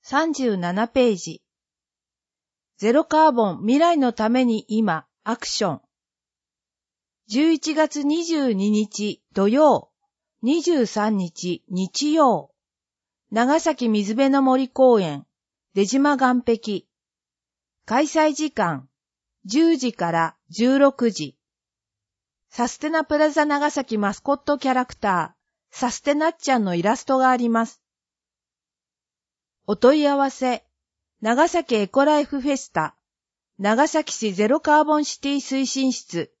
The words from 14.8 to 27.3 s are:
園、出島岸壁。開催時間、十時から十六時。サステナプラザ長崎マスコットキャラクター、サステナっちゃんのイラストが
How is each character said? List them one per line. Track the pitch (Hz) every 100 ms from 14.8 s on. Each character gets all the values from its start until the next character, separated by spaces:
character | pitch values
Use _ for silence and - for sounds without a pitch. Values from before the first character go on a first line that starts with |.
| 262 226
園、 | 170 143 - _ _ _ _
出 | 196 196
島 | 262 285 277
岸 | 254 247
壁。 | 240 226 220 196 _ _ _ _ _ _ _ _ _ _
開 | - 240 302
催 | 320 311
時 | 302 302
間、 | - 175 139 131 _ _ _ _ _
十 | 190 240 330 302
時 | 254
か | - 170
ら | 165 165 _ _
十 | 170 240 269
六 | 277 - 233
時。 | 190 147 _ _ _ _ _ _ _ _ _ _ _ _
サ | - 240
ス | -
テ | 302
ナ | 320
プ | 311 302
ラ | 302
ザ | 302
長 | 302 285 294
崎 | 294 262 220
マ | 202
ス | -
コ | -
ッ | 285
ト | - 285
キ | 262
ャ |
ラ | 254
ク | 247 -
タ | 214 180 160 _
ー、 | _ _ _
サ | - 247
ス | -
テ | 285
ナ | 285 311
っ | 330
ち | -
ゃ | 254
ん |
の | 196
イ | 175
ラ | 196 226
ス |
ト | - 262
が | 262